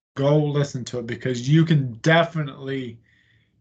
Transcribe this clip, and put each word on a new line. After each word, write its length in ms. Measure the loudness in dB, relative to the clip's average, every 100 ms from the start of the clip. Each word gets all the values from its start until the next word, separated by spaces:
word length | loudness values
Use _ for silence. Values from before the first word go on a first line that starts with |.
| _ -2
go 220 | 2 4
listen 480 | 2 0 -2 -6 -8
to 140 | -8
it, 80 | -8
because 420 | -6 -4 -4 2
you 160 | 4 4
can 300 | 2 0 -2
definitely 1000 | 2 2 2 -4 -8 -10 -10 -8 -8 -14 _ _ _ _ _ _